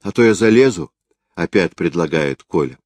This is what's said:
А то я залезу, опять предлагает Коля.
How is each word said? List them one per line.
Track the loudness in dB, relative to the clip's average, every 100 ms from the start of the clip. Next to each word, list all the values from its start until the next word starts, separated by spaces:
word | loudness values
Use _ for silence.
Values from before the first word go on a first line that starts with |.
А | -8
то | 2
я | 2
залезу, | 4 2 4 2 0 -10 _ _ _ _
опять | -8 -2 0 -2 -2
предлагает | -6 -4 -4 -2 -2 -6
Коля. | _ -4 -4 -8